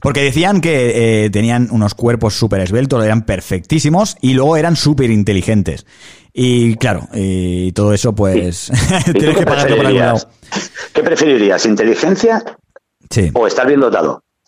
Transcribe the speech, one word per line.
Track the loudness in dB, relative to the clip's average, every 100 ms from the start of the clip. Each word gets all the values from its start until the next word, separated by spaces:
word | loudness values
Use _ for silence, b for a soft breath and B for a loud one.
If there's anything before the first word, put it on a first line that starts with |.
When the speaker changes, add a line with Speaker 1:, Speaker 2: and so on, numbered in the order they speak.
Speaker 1:
Porque | -4 0
decían | 0 0 0 0
que, | 0 0 0 2 2 2 0
eh, |
tenían | 0 0 0 0
unos | 0 -2
cuerpos | -2 -2 0 -2
súper | -2 -2 -2
esbeltos, | -2 -2 0 0
eran | 0 0
perfectísimos | -2 -6 -4 -8 -2 -2 0 0 0 -2
y | 0
luego | 2 2 2
eran | 0
súper | 0 0 2 2
inteligentes. | 2 0 0 0 0 -2 -6 -12 B B B B
Y | -4 0 2 2 0
claro, | -2 -2 -6
y | -6 -4 -2 -2 -2 -4
todo | 0 0
eso, | 2 0
pues, | 0 0 0 -2 -6
Speaker 2:
Sí. | -4
Speaker 1:
<laughs> | -2 0 0 0
Speaker 2:
¿Y |
tú | 0
Speaker 1:
tienes | 2 0
Speaker 2:
qué |
Speaker 1:
que | 0
pagarlo | 0 0 0
por | 2
algún | 2
lado. | 2 0
Speaker 2:
preferirías? | -4 _ -12 -10 B B B
¿Qué | -4
preferirías, | 0 0 2 2 2 2 0
inteligencia | 0 2 0 0 2 2 0 -4 -16 _ -20 _ _ -6
Speaker 1:
Sí. | -2 0
Speaker 2:
o | 2 0
estar | 0 2
bien | 2
dotado? | 2 2 -2 -4 _ _